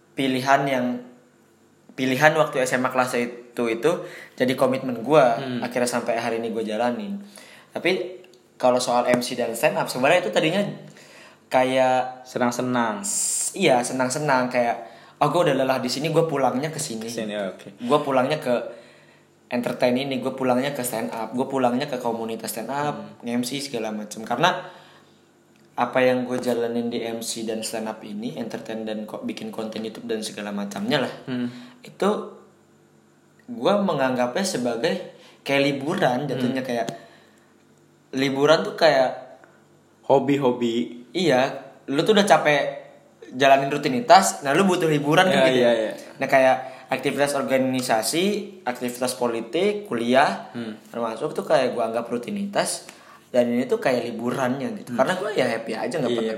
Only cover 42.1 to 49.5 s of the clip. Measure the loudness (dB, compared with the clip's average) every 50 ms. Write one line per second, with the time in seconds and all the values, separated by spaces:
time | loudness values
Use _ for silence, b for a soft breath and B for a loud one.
42.1 | 6 6 8 6 6 6 6 4 4 2 2 -2 -4 -8 -14 -18 -20 -20 _ _
43.1 | _ _ -20 -14 -2 4 6 8 8 6 6 0 -2 -2 -2 0 -2 -2 6 8
44.1 | 8 8 8 6 -2 -4 -2 0 2 4 4 4 4 2 2 2 2 2 2 4
45.1 | 4 6 6 6 4 4 4 6 6 6 4 4 4 4 0 -2 -4 B B B
46.1 | B -6 -2 2 4 6 6 6 4 4 B B B B B B -6 -2 -2 -2
47.1 | 0 0 0 0 0 -2 0 0 2 2 2 2 0 -2 0 0 0 0 0 0
48.1 | 0 0 0 0 0 -2 -6 -10 -14 -10 -8 -8 -6 -4 -6 -8 -4 -4 -4 -4
49.1 | -2 -2 -2 -2 -2 -2 -6 -4